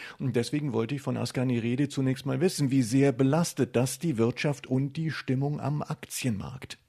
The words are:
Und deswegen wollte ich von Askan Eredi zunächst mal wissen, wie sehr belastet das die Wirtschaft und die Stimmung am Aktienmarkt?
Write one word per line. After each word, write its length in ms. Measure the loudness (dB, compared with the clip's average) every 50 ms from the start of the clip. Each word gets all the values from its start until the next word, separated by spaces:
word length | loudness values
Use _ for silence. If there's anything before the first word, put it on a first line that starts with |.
| -10 -14 -8 -4
Und 180 | -4 0 0
deswegen 360 | 0 0 0 -2 -2 -2 0
wollte 240 | 0 0 0 -2 -4
ich 40 | -4
von 160 | -4 -4 -2
Askan 320 | -2 -2 -2 -2 0 0 2
Eredi 400 | 0 0 0 0 0 0 0 0
zunächst 380 | 0 0 0 0 0 0 -2
mal 140 | -4 0 0
wissen, 320 | 0 0 2 0 0 2
wie 100 | 4 2
sehr 300 | 2 4 4 4 6 6
belastet 640 | 4 4 4 4 4 2 2 0 0 0 0 2 2
das 240 | 2 2 0 -2 -2
die 180 | -2 0 2 2
Wirtschaft 480 | 2 2 2 0 0 -2 -2 -4 -4
und 300 | -2 0 0 0 -2 -2
die 160 | -4 -4 -4
Stimmung 480 | -4 -4 -2 -2 0 0 0 -2 -2 -2
am 200 | -2 -2 -2 -2
Aktienmarkt? 960 | -4 -6 -8 -10 -10 -10 -8 -4 -2 -2 -2 -2 -6 -8 -10 -12 -14 -16 -18 -20 _